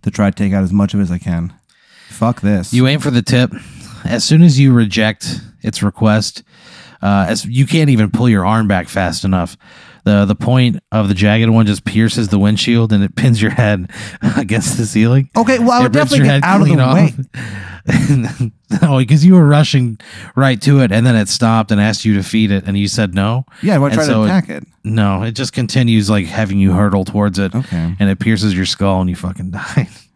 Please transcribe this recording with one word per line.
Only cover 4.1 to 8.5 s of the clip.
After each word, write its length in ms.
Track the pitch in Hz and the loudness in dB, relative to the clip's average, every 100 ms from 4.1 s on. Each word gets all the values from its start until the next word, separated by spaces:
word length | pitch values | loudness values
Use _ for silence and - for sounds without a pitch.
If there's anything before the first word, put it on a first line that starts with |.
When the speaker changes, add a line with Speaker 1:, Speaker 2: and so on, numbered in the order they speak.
| 117 | -4
Speaker 2:
soon 180 | - 156 | 2 6
as 180 | 175 135 | 6 6
you 120 | 139 | 4
reject 680 | 120 110 110 110 107 - - - _ | 4 2 0 -2 -2 -8 -12 -14 _
its 200 | - - | -8 -4
request, 600 | 101 - 110 107 107 - _ _ - - - - | -4 0 0 2 -2 -10 _ _ -20 -20 -20 -6
uh, 240 | 98 101 90 | -2 0 0
as 160 | 107 - | -4 -4
you 200 | 123 135 | -2 0
can't 240 | 165 151 | 2 2
even 200 | 123 104 | 2 2
pull 180 | - 123 | 0 2
your 160 | 104 | 2
arm 220 | 90 | 2